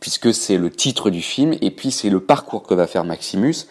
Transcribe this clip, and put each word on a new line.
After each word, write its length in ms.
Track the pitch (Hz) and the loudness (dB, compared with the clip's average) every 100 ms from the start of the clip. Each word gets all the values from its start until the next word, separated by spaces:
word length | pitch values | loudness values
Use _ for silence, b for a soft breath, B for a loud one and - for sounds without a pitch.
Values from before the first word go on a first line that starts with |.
Puisque 340 | - - 120 | -8 0 0
c'est 220 | 110 - 95 | 0 2 0
le 140 | 87 | 0
titre 400 | - - 127 107 | -2 -2 0 0
du 100 | 87 | 0
film, 340 | - - 151 156 | -4 0 2 2
et 100 | - | -2
puis 220 | - 135 | -2 -6
c'est 180 | - 107 | -2 0
le 80 | 95 | 2
parcours 440 | - 143 - 104 | 4 2 0 -10
que 100 | - | 0
va 120 | 92 85 | 2 2
faire 180 | 92 | 0
Maximus. 500 | 85 82 - 95 123 160 - | -2 -6 -4 0 0 0 -8